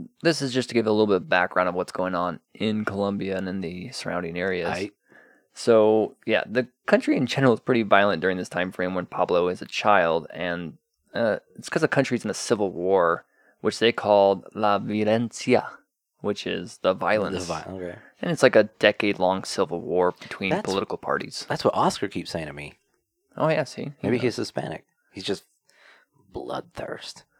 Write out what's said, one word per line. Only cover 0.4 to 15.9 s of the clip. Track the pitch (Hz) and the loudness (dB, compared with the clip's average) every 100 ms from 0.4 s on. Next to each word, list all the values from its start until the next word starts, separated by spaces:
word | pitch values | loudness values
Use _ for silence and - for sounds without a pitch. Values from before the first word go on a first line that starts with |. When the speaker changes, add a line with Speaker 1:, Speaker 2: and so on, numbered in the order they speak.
Speaker 1:
is | 139 | -2
just | 127 120 | -2 0
to | |
give | 120 110 | 0 2
a | |
little | 107 104 | 2 4
bit | 95 | 2
of | 80 | 2
background | 90 90 92 90 | 0 2 0 0
of | |
what's | 90 90 | 0 -4
going | - 92 | -2 -2
on | 90 87 80 _ | -2 -4 -6 _
in | - 107 107 | -6 -4 -2
Colombia | 104 98 101 101 95 95 | -4 -2 -2 -2 -4 -4
and | 95 | -4
in | 95 | -6
the | 87 90 117 | -6 -8 -12
surrounding | - - 87 87 87 | -10 -6 -4 -4 -4
areas. | 95 90 85 | -2 -2 -4
Speaker 2:
I | 85 104 _ _ - _ _ _ | -4 -6 _ _ -20 _ _ _
Speaker 1:
So, | - - 113 107 110 104 - - | -4 4 6 8 4 2 -4 -2
yeah, | 107 - | 0 0
the | 113 120 _ - | -2 -4 _ 0
country | 202 - 294 | 2 2 0
in | 123 | 0
general | - 135 | 2 4
is | 110 | 4
pretty | - 123 | 2 0
violent | 104 101 101 87 | 4 6 6 2
during | 92 92 | 0 -2
this | 90 | -4
time | 87 92 | -4 -4
frame | - 90 | -2 -4
when | 92 87 | -4 -4
Pablo | - 92 90 90 | -2 2 2 2
is | 92 | -2
a | - | -8
child, | - 110 101 85 82 - | -2 4 4 4 0 -4
and, | - 87 87 85 - _ _ _ | -8 -6 -6 -8 -12 _ _ _
uh, | - 113 95 _ - | -4 -2 -2 _ -18
it's | - | -6
'cause | - | -2
the | 156 | 0
country's | - 131 120 | 0 0 -2
in | 107 | -4
a | |
civil | 95 - 110 98 | -6 -2 0 0
war, | 82 90 95 85 85 - _ _ _ | -2 2 4 4 2 -4 _ _ _
which | 107 - | -4 2
they | 113 | 2
called | - 104 104 98 98 - | 2 4 6 6 4 -2
La | - 107 101 | -2 0 0
Violencia, | 110 107 107 113 117 - - 117 - - _ | 0 0 2 2 0 -4 2 2 2 -12 _